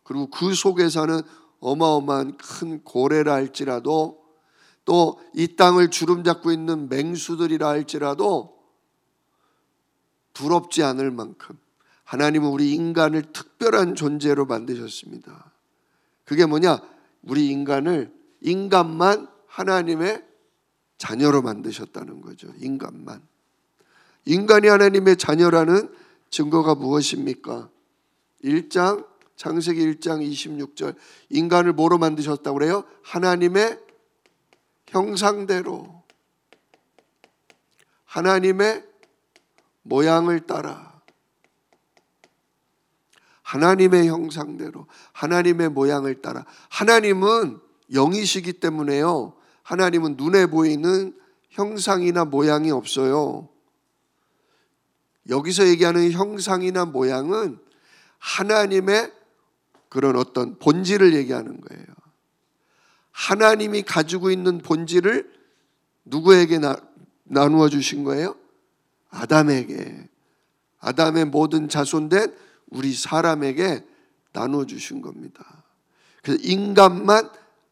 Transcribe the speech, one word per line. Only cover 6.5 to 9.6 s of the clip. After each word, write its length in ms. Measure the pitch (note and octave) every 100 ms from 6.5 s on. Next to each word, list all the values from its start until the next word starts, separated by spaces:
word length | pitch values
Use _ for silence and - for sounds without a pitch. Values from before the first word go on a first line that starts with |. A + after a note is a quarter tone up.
있는 380 | E3 D#3+ D#3+ C#3
맹수들이라 760 | C3 D#3 E3+ - E3 E3+ D#3+ D#3
할지라도 960 | D3 D3 D3+ C#3+ C#3+ G3+ D#3+ - _ _ _ _ _ _ _ _ _ _ _